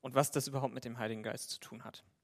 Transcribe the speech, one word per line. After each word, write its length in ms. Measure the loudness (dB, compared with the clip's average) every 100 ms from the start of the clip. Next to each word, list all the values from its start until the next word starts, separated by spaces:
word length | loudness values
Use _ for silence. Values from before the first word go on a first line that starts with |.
Und 140 | 4 4
was 160 | 6
das 180 | 4 2
überhaupt 240 | 0 0
mit 100 | -2
dem 140 | -6 -2
Heiligen 260 | -2 0
Geist 280 | -2 -4 -6
zu 80 | -10
tun 240 | -10 -12 -12
hat. 180 | -14 -20 _